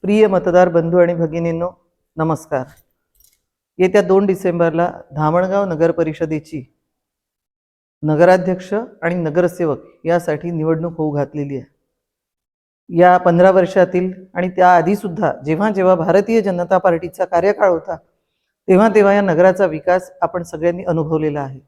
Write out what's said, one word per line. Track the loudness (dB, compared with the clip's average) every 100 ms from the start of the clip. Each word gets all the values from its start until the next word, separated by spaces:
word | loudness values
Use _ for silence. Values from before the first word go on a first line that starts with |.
प्रिय | 0 2 4
मतदार | 2 2 4 4
बंधू | 2 2 2
आणि | 2
भगिनींनो, | 0 -4 -4 -4 -4 -6 _ _ _ _ -6
नमस्कार. | -4 -4 -6 -8 -8 _ _ _ _ _ _ _ _ _ _ -4
येत्या | 0 2
दोन | 2 2 2
डिसेंबरला | -2 -4 -2 -2 0 -4 -6 -16 -4
धामणगाव | 0 0 0 -2
नगर | -2 0 0
परिषदेची | 0 -4 -4 -6 -6 -8 -16 -16 _ _ _ _ _ _ _ _ _ _ _ _ _
नगराध्यक्ष | -4 2 4 4 0 -6 -6 -8 -8 _
आणि | -6
नगरसेवक | -4 -2 0 -2 -2 -4 -4 -10 _
यासाठी | -2 -2 -2 -6 -6
निवडणूक | -4 -2 -2 -4 -6
होऊ | -6
घातलेली | -4 -6 -8 -8 -10
आहे. | -12 _ _ _ _ _ _ _ _ _ _ _ -6 4
या | 6 6
पंधरा | 4 4 4
वर्षातील | 4 2 0 0 0 -4 -8 -12
आणि | -8 -6
त्याआधीसुद्धा | 2 4 4 2 -2 -4 -4 -4 -4 -4
जेव्हा | -2 -2
जेव्हा | 0 2
भारतीय | 2 2 0 2 0
जनता | 0 -4 0 0
पार्टीचा | 0 -2 -6 -8
कार्यकाळ | -2 0 0 2 0
होता, | 0 -4 -12 _ _ _ _ _ _ 0
तेव्हा | 4 4
तेव्हा | 4 4
या | 2
नगराचा | 2 4 4 4 -2
विकास | -2 -2 -2 -4 -6
आपण | -6 -4
सगळ्यांनी | -10 -4 -4 -2
अनुभवलेला | -4 -4 -2 -2 -2 -4
आहे. | -10 -12